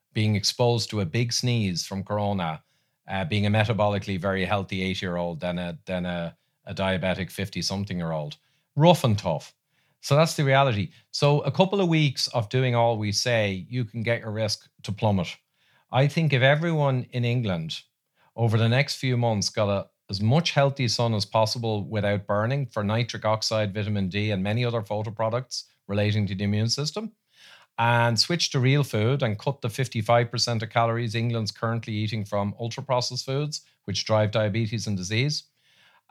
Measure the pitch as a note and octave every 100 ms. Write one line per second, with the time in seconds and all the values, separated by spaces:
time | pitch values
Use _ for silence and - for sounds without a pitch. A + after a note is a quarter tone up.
0 | _ - G#2+ G2+ - - A#2+ A#2+ G#2+ G#2+
1 | F2+ A#2 A#2+ - B2 A#2+ G2+ E2+ - F#2+
2 | F#2+ G#2 G#2 G2 E2+ D#2+ _ _ _ _
3 | - G2 F2+ G#2 G2+ G#2+ G#2+ G#2+ G#2 G2+
4 | F#2+ F#2+ F#2+ F#2+ F#2 G#2 F#2+ G2 F#2+ F#2
5 | F#2+ F2 F2 E2 F2+ F2 F2 E2 - F#2
6 | F2+ F2 E2+ - _ _ - G2+ F#2+ F#2
7 | F#2 F2 F2+ - G2 F#2 E2 G2 G2 F2+
8 | E2 D#2+ D2+ - _ _ _ - E3 F3
9 | B2 G2+ F#2+ D2+ - _ _ _ _ _
10 | - C#3+ D#3+ - C#3 C3+ C#3 G#2 F2+ -
11 | _ - C#3+ C#3+ D3+ - F#3+ G3+ F#3 D#3+
12 | D3+ B2+ - B2+ G#2 C3 C3 A#2+ A#2 A2+
13 | G#2 G2+ B2 A#2 G#2 F#2+ - B2 A#2 B2
14 | A2 A#2 A2+ G#2+ A2 - - _ - G2+
15 | A2 G2 E2+ - _ _ _ _ - B2
16 | C#3+ - D#3+ C3 C3 D3+ E3+ D#3+ C#3 C3
17 | A#2+ B2 A#2+ B2 A2+ F2 D#2+ - - _
18 | _ _ _ - A#2 G#2+ A2+ A#2+ C#3+ -
19 | B2+ B2 A#2+ G#2+ F2+ - G#2 G2+ F2 _
20 | - F#2+ G#2+ D3 E3+ - C#3 C3+ B2 -
21 | A#2 A2 G2 A2+ A2 - A2+ G#2 E2+ G#2+
22 | G2+ G#2 G2+ G#2 A2 C#3 C3+ - G#2 A2
23 | A#2 A2 G#2+ G#2+ - A2 G#2+ G2 G#2 G#2
24 | F#2+ G2 G#2+ G2+ G2 A2 B2 A#2 G#2 G#2
25 | A2 G#2 A2 A#2 C3 - - _ - G2+
26 | G#2 G#2+ G2 F#2+ G2+ G#2 A2+ A#2 D3+ G#3
27 | A3 - _ _ - - _ - A#2 A#2+
28 | A#2 A2+ - E3+ - C#3 B2 C#3+ C#3 A2
29 | G#2+ C#3 B2 G2+ - C#3 A#2+ - A#2+ A#2
30 | G2+ A#2 A#2 A#2+ - A2+ G#2+ A#2+ A#2 A2+
31 | A#2+ A2+ A#2 A#2 G#2 - A#2 A#2 A2+ G#2+
32 | G#2+ A2 G2 G2+ G2+ G2+ A2+ - B2 B2
33 | A#2+ B2 - C3+ D3 D3+ _ _ - F#2+
34 | - A2 G#2 A2 G#2+ G#2 A2+ A2+ G2+ G2
35 | F#2 A2 C#3+ D3 - _ _ _ _ _
36 | _